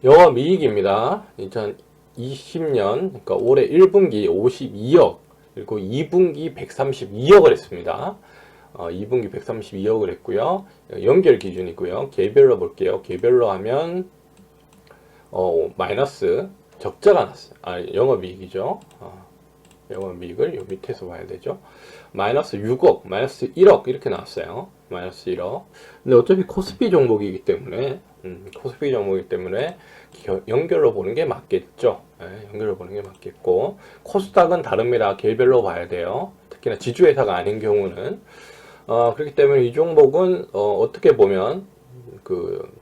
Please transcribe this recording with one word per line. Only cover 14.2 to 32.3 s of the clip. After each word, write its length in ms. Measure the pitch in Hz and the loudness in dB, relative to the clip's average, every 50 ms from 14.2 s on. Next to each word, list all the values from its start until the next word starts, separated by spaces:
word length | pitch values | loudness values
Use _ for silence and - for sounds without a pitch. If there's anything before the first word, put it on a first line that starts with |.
| _ _ _ _ _ _ _ _ _ _ _ _ _ _ - _ _ _ _ _ _ _ | _ _ _ _ _ _ _ _ _ _ _ _ _ _ -20 _ _ _ _ _ _ _
어, 380 | - - 92 90 85 82 78 80 - | -4 -4 -2 0 0 -2 -2 -2 -4
마이너스, 720 | - 92 90 101 107 139 139 - - 98 87 87 120 185 190 - _ _ _ _ | -8 -6 -4 -2 -4 -4 -4 -4 -4 -2 -2 -2 -2 -4 -8 -14 _ _ _ _
적자가 480 | _ - 131 - _ - 202 196 165 110 | _ -12 -12 -12 _ 4 4 4 4 2
났어요. 320 | - - - - - - _ | -4 -8 -20 -20 -20 -20 _
아, 200 | - - 90 90 87 - - | -14 -12 -10 -10 -10 -6 -2
영업이익이죠. 880 | 95 120 135 127 101 90 92 92 98 95 87 - 95 101 139 196 - - _ _ _ | 0 0 0 0 -2 -4 -12 -14 -16 -18 -12 -10 -8 -6 -6 -8 -10 -14 _ _ _
어, 240 | - 87 - 95 - _ _ _ _ _ _ _ _ _ _ _ _ _ | -20 -20 -20 -20 -20 _ _ _ _ _ _ _ _ _ _ _ _ _
영업이익을 640 | - 95 98 95 90 87 90 87 87 85 - 175 160 | -14 -12 -12 -12 -12 -14 -16 -16 -6 -4 -4 -4 -4
요 60 | 113 92 - | -10 -12 -12
밑에서 380 | 95 95 - - - - 98 | -14 -14 -12 -14 -14 -14 -14
봐야 200 | 90 87 82 90 | -16 -16 -16 -16
되죠. 320 | 85 92 92 - - 180 196 _ - _ - - - - - - _ _ | -16 -18 -14 -12 -12 -12 -12 _ -20 _ -20 -20 -20 -20 -20 -20 _ _
마이너스 420 | 98 98 104 123 143 147 - - | -6 -4 -2 -2 -2 -4 -4 -10
육억, 520 | 101 104 110 127 131 180 170 - - - | -8 -4 -4 -4 2 2 2 2 2 -6
마이너스 440 | 92 92 101 127 135 - - 131 131 - | -8 -6 -6 -6 -6 -8 -10 -10 -10 0
일억 320 | 165 185 202 165 - - | 4 6 6 6 4 2
이렇게 220 | 127 127 - - 123 | -6 -8 -8 -6 -8
나왔어요. 600 | 98 - - - - 95 80 80 90 120 180 190 _ _ _ | -8 -8 -10 -12 -12 -12 -12 -10 -12 -14 -14 -16 _ _ _
마이너스 420 | _ 95 87 90 92 90 - - 90 | _ -14 -12 -12 -14 -14 -12 -8 -8
일억. 380 | 90 - 87 95 120 170 - _ _ - - - - - _ | -8 -6 -6 -10 -10 -12 -14 _ _ -20 -20 -20 -20 -12 _
근데 120 | 127 127 | 4 4
어차피 280 | 120 120 - 190 190 185 | 4 6 4 0 0 0
코스피 460 | - - - 190 - - - 247 220 | -4 -6 -8 -8 -8 -4 -4 -2 2
종목이기 540 | 185 160 135 120 110 104 101 98 90 - - | 2 2 2 2 0 -2 -2 -6 -10 -8 -4
때문에, 560 | - - - - - 85 104 135 - - - _ _ _ _ - | -4 -4 -4 -6 -10 -8 -8 -6 -8 -8 -10 _ _ _ _ -18
음, 240 | 92 90 87 95 101 - | -18 -18 -16 -20 -20 -20
코스피 340 | - - 127 123 - 151 143 | -14 -14 -14 -10 -6 -6 -4
종목이기 380 | 127 113 101 98 95 95 90 - | -4 -2 -2 -2 -4 -4 -4 -6
때문에 480 | - 92 92 92 95 110 139 165 180 - - - - - - _ - - - | -8 -8 -6 -6 -6 -4 -6 -6 -8 -12 -20 -20 -20 -20 -20 _ -20 -16 -8
겨-, 180 | - 95 95 - | -8 -8 -6 -6
연결로 460 | - 113 131 160 170 185 160 147 123 107 | -4 -4 -4 -2 -2 0 2 2 0 0
보는 200 | 101 92 98 117 | -2 -6 -6 -4
게 120 | 139 165 | -4 -4
맞겠죠. 760 | 143 - - - _ - 92 - - _ - - 120 92 - - _ _ _ | -4 -6 -8 -6 _ -4 -4 -4 -8 _ -2 -2 -2 -2 -2 -12 _ _ _
예, 260 | 87 90 | -20 -18